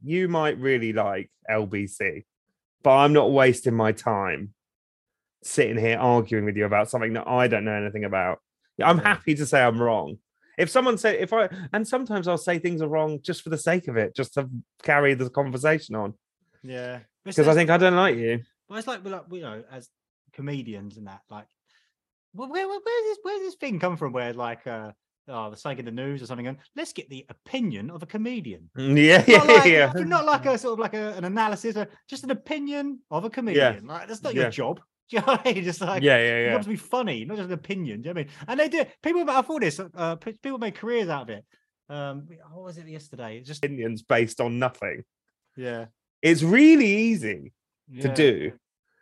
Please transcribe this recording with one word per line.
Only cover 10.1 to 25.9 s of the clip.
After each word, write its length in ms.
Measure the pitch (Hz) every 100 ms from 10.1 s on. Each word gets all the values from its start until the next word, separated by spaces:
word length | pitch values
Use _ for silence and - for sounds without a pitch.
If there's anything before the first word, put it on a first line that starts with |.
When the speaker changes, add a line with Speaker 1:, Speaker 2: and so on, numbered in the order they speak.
| 107 _ _ _ -
Speaker 1:
If 120 | 170
someone 280 | 254 254 226
say, 200 | 220 196
if 140 | 180
I, 160 | 226 196 185 165
and 140 | 208 214
sometimes 420 | 254 240 208 175
I'll 100 | 170
say 200 | 170 170
things 220 | 175 170
are 60 | 156
wrong 320 | 156 156 151
just 200 | - 170
for 80 | -
the 80 | 156
sake 300 | - 180 160
of 80 | 117
it, 180 | 104
just 200 | - 135
to 140 | - 131 123 - _
carry 320 | - 143 143
the 140 | 135 127
conversation 640 | 143 139 127 151 160 - 110
on. 180 | 101 104 _ _ _ _
Speaker 2:
Yeah. 380 | 131 127 123 123 - _
But 60 | 196
it's 60 | 175
Speaker 1:
'Cause 100 | 151
I 40 |
Speaker 2:
just 60 | 156
Speaker 1:
think 140 | 165
I 60 | 170
don't 200 | 185 180
like 200 | 190 117
you. 240 | 117 120 120 _ -
Speaker 2:
Well, 100 | 208
it's 80 | 226
like, 160 | 233
we're 60 | 190
like, 140 | 190 147
you 80 | 180
know, 240 | 143 107 120
as 200 | 131 120 _ _ _ _
comedians 600 | - 139 143 117 104 101 107
and 100 | 101
that, 140 | 95 _
like, 160 | 107 104 _ _ _ _ _ _ _ _
wh-, 180 | 185 262
where, 180 | 330 381
where, 120 | 403
where's 200 | 403 480
this, 140 | 440 415
where's 180 | 370 415
this 140 | 381
thing 240 | 359 277 185
come 180 | 180 170
from 160 | 147
where, 200 | 123 120
like, 340 | 120 120 117 -
uh, 240 | 113 107 104 _ _ -
oh, 200 | 120 107
there's 120 | 104
something 160 | 151 131
in 60 |
the 40 | 117